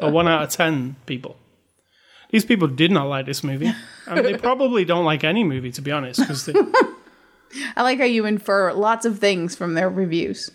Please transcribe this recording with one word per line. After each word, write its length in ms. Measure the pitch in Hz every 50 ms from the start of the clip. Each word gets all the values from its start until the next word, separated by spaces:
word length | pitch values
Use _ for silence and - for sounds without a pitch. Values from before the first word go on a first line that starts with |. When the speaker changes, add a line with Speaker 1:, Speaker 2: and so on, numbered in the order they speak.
Speaker 1:
are 80 | 160 151
one 160 | 151 165 175
out 160 | 165 160 156
of 80 | 151 131
ten 460 | - - 170 160 156 135 123 131 139 - -
people. 300 | - 131 123 - - - _ _ _ _ _ _ _ _ _ _ _ _ _ _ _ - - - _
These 140 | - 220 220
people 220 | - 240 190 165
did 240 | 143 127 135 160 175
not 140 | 202 151 139 139
like 160 | 139 135 135
this 180 | 139 131 - -
movie. 280 | 139 135 135 160 226 226 -
Speaker 2:
<laughs> 40 | - - - - - -
Speaker 1:
And 140 | 170 269
they 120 | 233 254 247
probably 480 | 226 - 247 262 262 277 254 247 208 180
don't 200 | 160 170 175 175
like 160 | 156 156 139 156
any 200 | 156 185 233 220
movie, 260 | 160 131 127 127 123
to 80 | 123 -
be 100 | 135 143
honest. 280 | 147 147 131 127 - - 277
'Cause 180 | - 143 135 -
they 80 | 160 151 202
Speaker 2:
<laughs> 40 | - - - 523 - - - - - - _ _ _ _ _ _ _ _ - 269 277 - -
I 60 | -
like 180 | 247 254 254 254
how 40 | 269
you 220 | 247 233 226 214
infer 460 | 214 214 202 208 - 196 202 190 175
lots 340 | - 190 208 220 226 226 226
of 140 | 233 208 196
things 340 | 202 202 196 180 165 175 -
from 200 | - 180 170 165
their 140 | 165 185 185
reviews. 640 | 185 190 190 170 160 170 - - - - - -